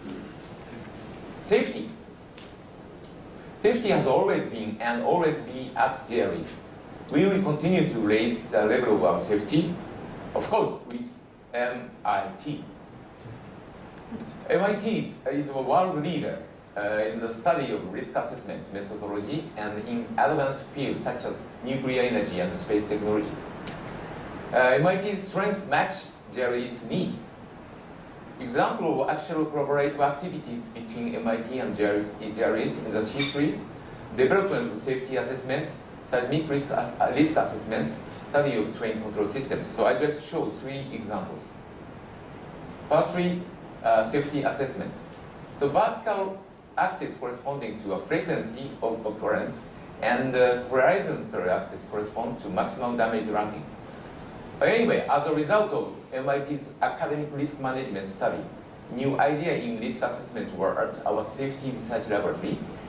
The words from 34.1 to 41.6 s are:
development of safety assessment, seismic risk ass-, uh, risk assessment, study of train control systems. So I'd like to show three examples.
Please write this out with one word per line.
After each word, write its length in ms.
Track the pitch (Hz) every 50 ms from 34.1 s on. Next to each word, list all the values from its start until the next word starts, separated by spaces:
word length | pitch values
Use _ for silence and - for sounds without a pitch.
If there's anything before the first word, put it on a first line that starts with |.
| -
development 560 | 113 131 131 180 196 190 - 151 123 120 107
of 80 | 101 110
safety 380 | - 131 131 131 - 127 131 123
assessment, 520 | 117 123 131 127 - 131 135 151 - - - - - - - - -
seismic 440 | - - 123 120 127 147 156 156 -
risk 220 | 139 143 139 -
ass-, 240 | - - - - - -
uh, 120 | - - -
risk 220 | 135 156 156 -
assessment, 580 | - - - - - - 110 113 113 - - - - - - - - -
study 300 | - - 147 143 135 120
of 220 | 110 101 113 - -
train 240 | 117 110 107 110
control 260 | 107 107 101 107 101 101
systems. 400 | - 135 - - - - - - -
So 100 | - 107
I'd 160 | 110 120 -
like 140 | 147 147 147
to 60 | -
show 280 | - - 170 160 95 -
three 360 | - - 127 135 139 139 135 - -
examples. 500 | 110 110 - 107 98 90 80 - - - - - -